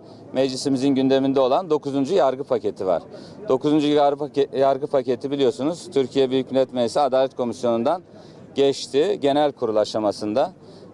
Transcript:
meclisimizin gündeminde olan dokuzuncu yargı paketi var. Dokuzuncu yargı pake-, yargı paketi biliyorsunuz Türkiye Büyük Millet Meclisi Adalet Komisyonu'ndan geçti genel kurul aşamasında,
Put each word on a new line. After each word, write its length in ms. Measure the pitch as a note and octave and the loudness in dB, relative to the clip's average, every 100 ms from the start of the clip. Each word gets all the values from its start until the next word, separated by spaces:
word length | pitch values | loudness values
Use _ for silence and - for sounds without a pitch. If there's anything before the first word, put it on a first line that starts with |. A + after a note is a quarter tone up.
| - - - | -4 -20 -8
meclisimizin 560 | C3+ C3+ B2+ C#3+ C3+ C#3 | -2 -2 -2 -2 0 2
gündeminde 520 | C3 C3 C3+ C3+ C#3 | 2 2 2 2 2
olan 300 | C3 C#3+ F#3 | 2 2 0
dokuzuncu 440 | D3+ D3 C#3 C3+ | -2 -2 -4 0
yargı 300 | F#3+ C#3+ C3 | 2 2 0
paketi 420 | C#3 B2 G#2 F#2 F#2+ | -2 -2 -2 -4 0
var. 160 | E2 - - - - G#3 | -2 -2 -14 -18 -10 -2
Dokuzuncu 380 | G#3 D3+ D3+ D3 | 0 2 2 2
yargı 380 | D3 C#3+ C#3 | 2 2 0
pake-, 340 | D3 B2 C3+ B2 | -2 -2 -2 2
yargı 280 | C3+ C3+ C#3+ | 2 0 0
paketi 440 | C#3+ B2+ A#2+ C#3 | -2 0 -2 -4
biliyorsunuz 580 | C#3+ C3 A2+ C3+ E3+ - | 0 0 0 -2 -4 -4
Türkiye 380 | C#3 B2+ C3+ C3 | -2 0 0 0
Büyük 200 | C3 B2+ | 0 0
Millet 220 | C3 C3 | 0 0
Meclisi 280 | B2 A#2 D3+ | 0 -2 0
Adalet 360 | C#3+ B2+ C3 - | 0 2 0 -2
Komisyonu'ndan 640 | B2 A2 A#2+ A#2 A#2+ F3 - - - - - | -6 -4 -2 0 0 -2 -6 -20 -20 -20 -8
geçti 640 | - C#3 C3+ - C3+ F3 - | 0 0 0 -2 0 0 0
genel 300 | C#3 C#3+ D3 | 0 2 0
kurul 240 | - A#2+ G#2+ | 0 -2 0
aşamasında, 760 | G#2 A#2 G#2+ G2 G#2+ G#2+ E3 - - - - | 0 0 -2 -2 -2 -2 -2 -4 -20 -20 -20